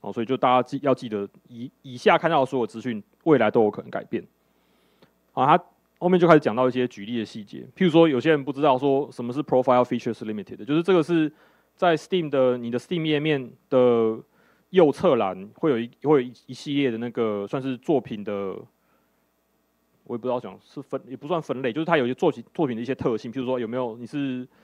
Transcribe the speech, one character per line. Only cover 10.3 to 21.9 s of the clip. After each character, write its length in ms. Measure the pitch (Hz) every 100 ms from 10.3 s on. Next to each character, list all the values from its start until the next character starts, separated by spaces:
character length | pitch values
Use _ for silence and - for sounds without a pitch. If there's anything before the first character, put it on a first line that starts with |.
| 107 95 127 107
就 100 | 156
是 60 |
这 100 | 175
个 120 | 180
是 280 | 151 170 156 - _ _ _ _
在 200 | 180 160
Steam 340 | - 185 156
的， 280 | 139 127 123
你 140 | 120
的 80 | 120
Steam 260 | - 175 156
页 140 | 147
面 320 | 156 143 123 - _
的 480 | 131 123 117 113 110 - _ _ _ _
右 200 | 185 151
侧 260 | - 190 123
栏 300 | 98 92 104
会 160 | - 160
有 80 | 117
一， 120 | 120 _
会 120 | 143
有 60 | 147
一， 120 | 123 120 -
一 60 |
系 200 | 127 151
列 160 | 143 135
的 80 | 113
那 100 | 120
个 340 | 117 113 104 101
算 160 | 143
是 160 | 135 123
作 240 | - 143
品 220 | - 104
的 320 | 104 101 98 98 117 _ _ _ _ _ _ _ _ _ _ _ _ _ -
我 80 | 120
也 20 |
不 80 | 120
知 40 |
道 100 | 123
讲 180 | 110 98
是 200 | _ -
分， 180 | - 135 120
也 80 | 127
不 120 | 143
算 140 | 175
分 200 | - 127
类， 100 | 131
就 100 | 127
是 40 |
它 120 | 165